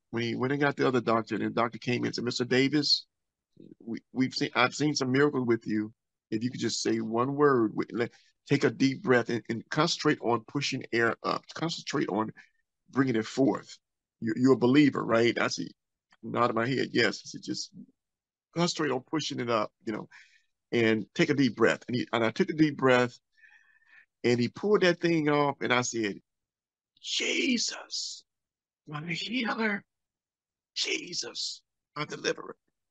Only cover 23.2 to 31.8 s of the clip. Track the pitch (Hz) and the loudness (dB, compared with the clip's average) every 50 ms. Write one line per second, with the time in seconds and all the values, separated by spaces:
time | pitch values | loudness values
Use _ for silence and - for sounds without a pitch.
23.2 | _ _ _ _ _ - _ _ _ _ _ _ _ _ - - _ _ _ _ | _ _ _ _ _ -20 _ _ _ _ _ _ _ _ -20 -20 _ _ _ _
24.2 | - 117 123 120 120 117 - - - 202 214 190 185 175 170 - - 170 170 160 | 2 2 4 4 2 -2 -2 -4 0 2 4 4 6 4 2 2 0 0 0 2
25.2 | 147 147 147 147 147 143 - - - 117 123 123 123 120 117 113 110 101 95 - | 2 2 2 2 2 0 0 -2 -2 0 0 0 0 0 -2 -2 -2 -2 -4 -6
26.2 | _ _ _ _ _ _ _ _ _ _ _ _ _ _ _ _ - - - - | _ _ _ _ _ _ _ _ _ _ _ _ _ _ _ _ -10 -6 -4 -4
27.2 | 466 - - - - 269 247 226 - - - - - - - - - - - - | -2 -2 -2 0 0 0 0 0 -2 -4 -6 -10 -14 -12 -10 -10 -8 -8 -12 -14
28.2 | - _ _ _ _ _ _ _ _ _ _ _ _ - 151 151 156 175 165 - | -18 _ _ _ _ _ _ _ _ _ _ _ _ -12 -12 -10 -8 -6 -6 -6
29.2 | - - 226 254 226 214 226 220 226 214 202 196 - _ _ _ _ _ _ _ | -6 -6 -4 -4 -2 -2 -2 -2 -2 -2 -2 -4 -8 _ _ _ _ _ _ _
30.2 | _ _ _ _ _ _ _ _ _ _ - - - - - - 147 175 175 - | _ _ _ _ _ _ _ _ _ _ -8 -6 -4 -4 -4 -6 -8 -8 -8 -8
31.2 | - - - - - - - - _ _ _ _ | -8 -8 -8 -10 -10 -10 -10 -12 _ _ _ _